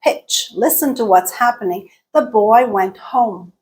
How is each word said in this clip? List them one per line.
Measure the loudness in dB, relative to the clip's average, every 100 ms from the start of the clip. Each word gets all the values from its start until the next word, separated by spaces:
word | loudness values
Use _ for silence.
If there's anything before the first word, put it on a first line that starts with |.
pitch. | -2 -2 -4 -6 -6 -2
Listen | -2 0 -2 -2
to | 2
what's | 2 2
happening. | -2 -2 -2 -4 -8 -10 _ _
The | -2
boy | 0 2 4 4 4
went | 0 -2 -4
home. | -8 -2 -2 -2 -14 _